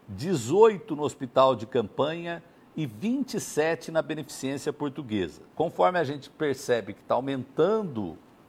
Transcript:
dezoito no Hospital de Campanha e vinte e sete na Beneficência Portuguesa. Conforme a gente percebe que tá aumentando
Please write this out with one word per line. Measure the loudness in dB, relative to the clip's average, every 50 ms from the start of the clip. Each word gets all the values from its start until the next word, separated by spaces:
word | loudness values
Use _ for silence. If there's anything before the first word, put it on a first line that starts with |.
| _ -14
dezoito | -10 -8 -2 0 0 0 0 2 6 8 8 8 6 2 -4 -8 -6
no | -4
Hospital | -4 -4 -4 -6 -10 0 4 6 6 6 6
de | 2 -2
Campanha | 0 0 0 0 0 0 -2 0 0 -2 -6 -8 -8 -10 -10 -12 -18 _ _ _ _ _
e | -6 -6
vinte | -6 -6 -6 -4 -2 -2 -2 -4 -4 -6
e | -6
sete | -6 -4 -2 0 0 0 0 -2 -6 -2
na | -2 -2
Beneficência | -2 -2 -6 -8 -8 -10 -12 -8 -6 -6 -6 -4 -6 -6
Portuguesa. | -6 -4 -6 -6 -6 -8 -6 -4 -2 -2 -2 -2 -4 -12 -20 -14 -4
Conforme | -4 -4 -2 2 2 2 4 4 2
a | 0
gente | 0 -4 -8 -12 -16
percebe | -6 -2 -2 -2 -2 -2 0 0 0 0 0 -6 -12
que | -16
tá | _ -2 -2
aumentando | 0 0 -2 -4 -6 -6 -6 0 0 2 2 2 0 -2 -4 -6 -6 -6 -6 -8 -12 -18 _ _ _ _